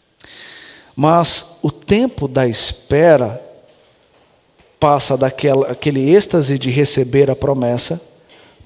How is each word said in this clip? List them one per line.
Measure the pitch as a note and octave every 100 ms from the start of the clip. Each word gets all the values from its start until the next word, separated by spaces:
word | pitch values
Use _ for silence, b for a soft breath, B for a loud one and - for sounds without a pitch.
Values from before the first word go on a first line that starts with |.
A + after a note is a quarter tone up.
| _ _ B B B B B B B -
Mas | D3+ E3+ E3 - - -
o | D3
tempo | - - G#3 B3+ - C#3
da | C3 B2+
espera | G#2+ - - - C#3+ E3+ D3 A#2+ A#2 - - _ _ _ _ _ _ _ _ _ _ _ -
passa | D3+ D3 - C3
daquela, | C3 C3 C#3+ C3+ C3
aquele | B2 D3+ C3+ C3+
êxtase | G3 G3+ F3 C3+ C#3
de | B2+
receber | B2+ C#3+ - B2 C3+ C#3
a | C3
promessa | C3+ C3+ A#2+ B2 - E3+ - _ b b b b